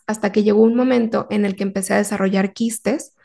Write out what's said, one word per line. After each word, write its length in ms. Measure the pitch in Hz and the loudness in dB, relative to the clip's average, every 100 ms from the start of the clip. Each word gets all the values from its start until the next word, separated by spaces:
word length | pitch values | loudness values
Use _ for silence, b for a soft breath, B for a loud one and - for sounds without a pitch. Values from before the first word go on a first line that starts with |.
| - | -8
hasta 240 | 214 208 | -4 -2
que 120 | 214 | 0
llegó 180 | 208 208 | 2 4
un 140 | 226 233 | 4 4
momento 520 | 254 247 226 220 - | 2 2 0 -2 -2
en 160 | 208 202 | -2 -2
el 100 | 190 | -2
que 80 | |
empecé 300 | 196 196 190 | -6 -4 -2
a 40 | 202 | 0
desarrollar 560 | 208 202 190 190 196 | 0 -2 0 0 -2
quistes 600 | - 233 - 202 294 - b | -2 -4 -4 -4 -4 -6 b